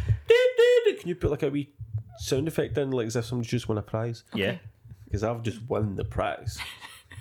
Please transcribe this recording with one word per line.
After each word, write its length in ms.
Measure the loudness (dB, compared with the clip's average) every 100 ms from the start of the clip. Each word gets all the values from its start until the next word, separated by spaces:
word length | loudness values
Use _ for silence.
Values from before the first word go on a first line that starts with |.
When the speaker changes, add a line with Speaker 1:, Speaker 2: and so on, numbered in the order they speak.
| 2 -2 4
Speaker 1:
Do, 60 | 6 6 6
do, 220 | 6 8 4
do. 40 | 0
Can 100 | -4
you 60 |
put, 160 | -2 -2
like, 120 | 0
a 40 | 0
wee 220 | -2 -4 _ -8 -8 -8 -10
sound 280 | -2 0 0
effect 300 | -2 -2 0
in, 140 | 0
like, 160 | 0 0
as 100 | -2
if 80 |
somebody's 260 | -2 -4 -2
just 200 | -2 0
won 80 | -2
a 40 |
prize? 400 | -2 -4 -4 -6 -8
Speaker 2:
Okay. 80 | -2
Speaker 3:
Yeah. 140 | -2 -2 -10 -20 -20 -20 -8
Speaker 1:
'Cause 120 | -2
I've 180 | -2 -2
just 200 | -4 -6
won 340 | -2 0 0 -2
the 80 |
prize. 540 | -4 -2 -2 -2 -6 -8 -12 -14 -18 -20 _ -20